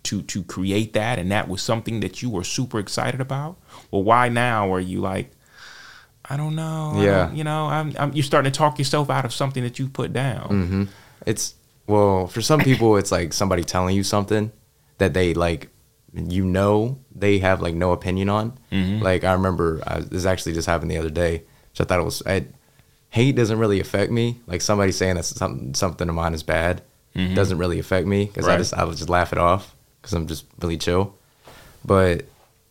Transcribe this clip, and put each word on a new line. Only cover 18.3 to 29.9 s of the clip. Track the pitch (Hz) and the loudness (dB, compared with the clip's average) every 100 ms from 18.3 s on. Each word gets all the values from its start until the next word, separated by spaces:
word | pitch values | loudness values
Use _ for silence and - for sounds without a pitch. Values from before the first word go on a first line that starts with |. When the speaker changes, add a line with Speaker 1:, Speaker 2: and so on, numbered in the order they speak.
Speaker 2:
on. | 104 113 - - | 0 -2 -8 -6
Speaker 1:
Mm-hmm. | 95 92 107 | -2 0 0
Speaker 2:
Like, | 95 92 | 0 2
I | 92 | 2
remember, | 92 92 85 85 78 - | 2 2 2 0 -2 -4
I, | 82 | -6
this | 80 92 | -4 -2
actually | 92 92 - | 0 -2 -2
just | 82 85 | -4 0
happened | 85 82 | -2 -2
the | 85 | -4
other | 82 | -2
day, | 78 85 82 - _ _ | 0 0 -2 -8 _ _
which | - | -4
I | |
thought | - 90 | 0 0
it | |
was, | 82 - - | 0 -4 -2
I, | 95 67 - _ _ _ _ _ | -2 -4 -12 _ _ _ _ _
hate | 113 131 123 | 0 2 2
doesn't | 107 110 | 2 2
really | 110 98 | 2 2
affect | - 98 101 | 0 -2 0
me. | 117 120 120 - | 0 0 -4 -6
Like, | 87 | -4
somebody | - 104 98 | 0 2 2
saying | 90 95 87 | 2 0 0
that | |
something, | - - 92 65 62 | -4 -4 -6 -4 -6
something | 69 95 71 87 | -2 -2 -2 -4
of | |
mine | 82 82 | -2 -2
is | 80 | -2
bad | 80 82 85 87 - _ _ | -2 0 0 -2 -8 _ _
Speaker 1:
Mm-hmm. | 92 92 | -4 0
Speaker 2:
doesn't | 92 95 85 | 2 2 0
really | 90 85 | -2 -2
affect | - 92 90 | -2 0 2
me, | 101 101 | 0 0
'cause | 95 82 | 0 2
I | |
Speaker 1:
Right. | 90 | 2
Speaker 2:
just, | 87 | 0
I | - | -2
would | 85 76 | -2 -4
just | 80 | 0
laugh | 87 85 | 2 2
it | 85 | 2
off | 85 95 - - _ | 2 2 -4 -20 _